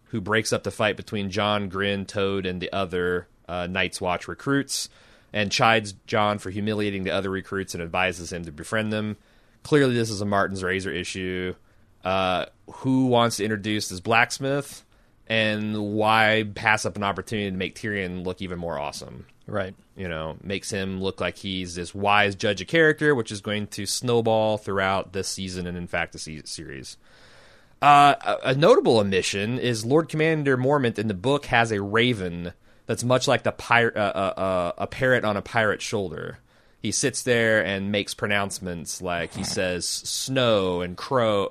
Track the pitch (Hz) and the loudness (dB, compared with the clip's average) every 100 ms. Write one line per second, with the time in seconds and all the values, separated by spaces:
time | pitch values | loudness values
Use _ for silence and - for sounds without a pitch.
0 | - 113 98 110 107 117 101 - 107 98 | -8 -6 0 0 0 -2 -4 0 0 0
1 | - 107 98 101 104 104 98 95 101 98 | -6 -6 -2 0 2 0 -2 -2 -2 -2
2 | 95 104 98 98 90 90 87 98 90 90 | -4 -2 0 0 -2 -4 -4 -4 -2 -2
3 | 90 90 - _ - 90 87 95 90 - | 0 -2 -6 _ -10 -6 -4 -2 -2 -2
4 | 90 87 - 87 139 139 135 - - _ | -2 -2 -6 -8 0 0 0 -6 -8 _
5 | - _ - 104 98 - 117 113 101 98 | -20 _ -8 -4 -2 4 4 4 0 -12
6 | - 110 104 104 92 101 104 104 104 98 | -2 2 2 0 -4 -4 -2 0 -2 -2
7 | 92 92 95 95 - 98 95 87 82 90 | -2 -2 -2 -6 -4 -6 -6 -8 -4 0
8 | 92 87 85 87 82 76 82 110 107 107 | 0 -2 -8 -8 -10 -12 -4 -2 -2 -2
9 | 107 104 _ _ _ _ - 151 131 120 | -4 -8 _ _ _ _ 0 4 4 2
10 | 113 101 101 101 92 95 92 95 92 80 | 0 -2 0 2 2 -2 -2 -2 -2 -6
11 | 87 95 92 92 90 - _ _ _ _ | -6 -6 -6 -4 -6 -8 _ _ _ _
12 | 92 95 92 90 - _ - - 131 131 | -2 0 2 0 -4 _ -20 -6 0 2
13 | 127 120 117 107 107 107 107 107 - 92 | 4 4 4 0 -2 -2 -2 -2 -4 -6
14 | 110 113 123 - 135 143 - - _ _ | 2 4 4 0 -4 -4 -6 -16 _ _
15 | _ _ - 113 107 107 107 107 104 107 | _ _ -2 0 0 0 -2 -4 -2 0
16 | 107 110 110 110 107 101 113 110 107 101 | 4 4 4 4 0 0 2 2 0 -2
17 | 101 92 - 110 101 92 90 - 110 101 | -2 -2 -4 -4 -4 -4 -6 -6 -6 -4
18 | 90 90 90 92 92 87 85 73 73 - | -4 -6 -6 -6 -8 -6 -6 -4 -6 -8
19 | - 62 - _ - 104 95 - _ - | -14 -16 -20 _ -8 -6 -6 -10 _ -10
20 | 90 80 78 - 92 98 - 98 95 95 | -8 -6 -8 -8 -8 -6 -4 -4 -4 -4
21 | 95 - 90 - 98 92 90 87 87 101 | -4 -4 -6 -6 -8 -6 -6 -8 -8 -2
22 | 101 104 101 95 110 98 92 165 156 151 | 4 4 4 2 -2 -2 0 4 4 4
23 | 151 135 110 101 107 104 101 - 98 - | 2 2 -2 -6 -4 -4 -4 -8 -6 -4
24 | 123 120 113 110 110 107 - 98 95 98 | 0 2 4 2 2 0 -2 0 2 0
25 | 90 95 - - 95 90 87 90 90 87 | -2 -6 -6 -6 -6 -6 -6 -6 -4 -4
26 | 82 76 80 76 - - 71 67 62 - | -4 -8 -12 -12 -12 -12 -12 -14 -14 -18
27 | _ - - - - - _ - 143 143 | _ -20 -20 -20 -20 -20 _ 2 6 8
28 | 143 - 95 - 131 135 175 302 220 113 | 8 6 2 2 2 6 8 8 8 6
29 | 101 92 - 101 107 127 123 110 113 151 | 6 2 2 0 0 0 0 0 2 2
30 | 160 156 160 156 139 127 131 147 120 104 | 2 0 2 2 2 2 4 4 2 0
31 | 110 92 120 143 - 123 113 104 101 113 | -2 0 0 0 2 2 4 0 0 2
32 | 123 110 90 85 87 - _ _ - 110 | 2 2 -4 -6 -8 -12 _ _ -6 -2
33 | 120 127 135 120 110 - - 120 117 107 | 2 2 4 2 0 -4 2 4 4 2
34 | 101 - 95 - 95 92 85 - 98 - | -2 0 -2 -2 -2 0 0 -4 -8 -2
35 | 127 123 107 101 - 117 107 - - 107 | 2 2 2 -2 -2 0 2 0 -4 -4
36 | 90 85 82 - _ _ _ - 104 - | -4 -6 -12 -14 _ _ _ -8 -4 0
37 | 135 - 127 120 113 110 90 98 98 104 | -2 -2 0 2 4 4 2 -2 0 -2
38 | 95 - 107 104 98 - 92 85 76 - | -2 -4 -2 0 -2 -6 -8 -8 -8 -6
39 | 90 87 82 - 95 104 92 90 - - | -4 -4 -4 -6 -6 -2 -2 -2 -4 -6
40 | - - - 131 120 104 92 90 90 90 | -6 -6 -2 0 4 4 2 -2 -4 -8
41 | - 127 113 101 95 | -2 2 2 2 0